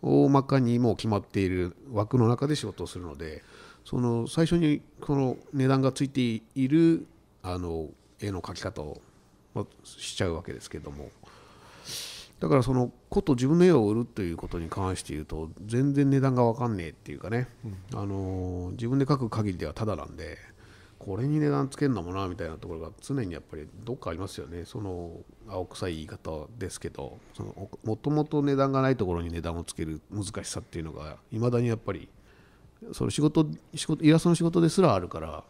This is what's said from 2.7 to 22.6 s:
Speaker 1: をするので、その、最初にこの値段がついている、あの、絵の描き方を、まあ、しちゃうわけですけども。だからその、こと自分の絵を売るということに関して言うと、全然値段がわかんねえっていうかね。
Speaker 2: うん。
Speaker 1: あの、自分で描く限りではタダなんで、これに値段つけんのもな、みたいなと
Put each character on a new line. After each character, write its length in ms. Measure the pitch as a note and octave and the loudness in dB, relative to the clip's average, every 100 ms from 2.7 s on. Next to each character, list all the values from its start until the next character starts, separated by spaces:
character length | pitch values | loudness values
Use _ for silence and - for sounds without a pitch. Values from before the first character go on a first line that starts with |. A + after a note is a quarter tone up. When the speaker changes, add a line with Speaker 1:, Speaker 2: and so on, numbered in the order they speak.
| - | -8
Speaker 1:
を 40 | E2+ | -10
す 100 | F#2 | -8
る 80 | F2 | -12
の 100 | C#2+ | -10
で、 280 | E2 D#2 - - - - | -10 -12 -16 -20 -20 -20
そ 160 | - C3+ | -6 -2
の、 280 | B2 A#2 A#2 | 0 0 -2
最 180 | - E3 | 0 2
初 120 | E3+ | 4
に 240 | D#3+ D3 - - | 4 2 -2 -16
こ 140 | - C#3+ | -2 2
の 220 | C3 - - | 2 0 -6
値 140 | C#3+ C3 | 0 4
段 140 | C3+ | 4
が 100 | C3+ | 4
つ 120 | C3 | 2
い 60 | C#3 | -2
て 120 | C3+ B2 A2 - - | 2 0 0 -6 -2
い 120 | C3 | 2
る、 380 | D#3 E3 E3 - - _ _ | 6 6 6 0 -18 _ _
あ 140 | F2+ F2+ | -6 -4
の、 320 | F2 E2 D2+ D2 _ _ | -4 -4 -6 -10 _ _
絵 120 | G#2 | -6
の 100 | F#2+ | -4
描 120 | - | -8
き 80 | F2 | -8
方 200 | G2 E2+ | -8 -8
を、 200 | D2+ - - _ _ _ _ | -10 -10 -16 _ _ _ _
ま 80 | - | -8
あ、 20 | G2+ _ | -8 _
し 320 | - - - - | -20 -14 -12 -2
ち 80 | |
ゃ 40 | F#2+ | -2
う 60 | |
わ 80 | D#2+ | -2
け 120 | - | -6
で 80 | B1 | -14
す 80 | - | -12
け 100 | E2 | -12
ど 100 | D2 | -12
も。 220 | C#2+ C#2 - - - - - - - - - - - - - | -12 -14 -16 -20 -20 -20 -20 -20 -20 -12 -12 -12 -14 -18 -6
だ 100 | E3+ | 2
か 60 | C#3+ | 4
ら 80 | |
そ 100 | B2 | 4
の、 180 | B2+ B2 - _ | 2 0 -4 _
こ 120 | - | -2
と 140 | G3+ B2+ | 2 2
自 120 | C3 | 4
分 120 | E3 | 6
の 60 | F3+ | 8
絵 60 | |
を 160 | D#3 G#2 | 8 6
売 60 | |
る 120 | G#2+ B2 | 2 -2
と 160 | - | -4
い 100 | F#2 | -4
う 60 | E2 | -4
こ 100 | - | -6
と 120 | F2+ | -6
に 100 | E2 | -6
関 260 | - F#2+ F#2 | -2 -2 -2
し 80 | |
て 100 | - | -6
言 80 | D2 | -8
う 20 | D2+ | -6
と、 260 | D#2 E2 - G#2 | -8 -8 -10 -4
全 280 | A#2 C#3 | 0 2
然 160 | C#3 C#3 | 4 4
値 100 | C#3 | 4
段 140 | C3+ | 4
が 100 | B2+ A#2 | 4 4
わ 100 | A2+ | 4
か 120 | A#2+ | 0
ん 80 | G#2 | -2
ね 120 | E2 | -4
え 20 | |
っ 40 | |
て 180 | - - | -10 -14
い 40 | C#2+ | -10
う 40 | |
か 100 | F2 | -4
ね。 180 | A2+ B2+ - | -4 -4 -8
Speaker 2:
う 40 | A2+ | -14
ん。 320 | F#2+ F#2 A#2 | -12 -10 -8
Speaker 1:
あ 60 | G2+ | -6
の、 640 | G2 F#2+ F#2 F2+ F2+ F2 | -4 -4 -4 -4 -6 -6
自 160 | - A#2 | -6 -2
分 80 | C3+ | 0
で 60 | C#3 | 2
描 120 | C#3+ | 2
く 120 | A#2+ | 0
限 220 | G#2+ G#2 | 0 -2
り 40 | F2+ | -2
で 100 | E2 | -6
は 60 | |
タ 120 | D2 A2 | -4 -4
ダ 100 | F2+ | -4
な 100 | C#2 | -8
ん 100 | E2 | -12
で、 220 | D#2+ E2+ - - - - - - | -12 -14 -18 -20 -20 -20 -20 -16
こ 200 | - G2 | -8 -4
れ 100 | C3+ | 0
に 120 | D3+ | 2
値 100 | D3 | 2
段 200 | C#3+ C#3 | 2 -2
つ 80 | - | 0
け 80 | C#3 | 0
ん 60 | |
の 80 | A#2 | 0
も 100 | E2+ | -2
な、 140 | F#2+ F#2+ | -4 -4
み 80 | F#2+ | -4
た 100 | E2 | -8
い 40 | |
な 60 | |
と 120 | D#2+ | -8